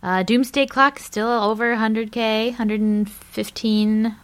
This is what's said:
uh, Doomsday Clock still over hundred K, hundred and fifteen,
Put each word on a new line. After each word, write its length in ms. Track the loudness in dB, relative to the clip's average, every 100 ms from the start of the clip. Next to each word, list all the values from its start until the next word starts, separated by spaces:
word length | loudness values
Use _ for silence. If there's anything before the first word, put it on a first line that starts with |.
uh, 200 | -2 -2
Doomsday 420 | 2 2 2 0 0
Clock 320 | 2 2 0
still 300 | -10 -4 0
over 460 | 0 0 0 0 0
hundred 340 | 0 0 -2
K, 380 | -2 0 0 -2
hundred 300 | -2 -2 0
and 300 | 2 0 -2
fifteen, 1040 | -6 -14 -8 -8 -4 0 2 2 2 0 -4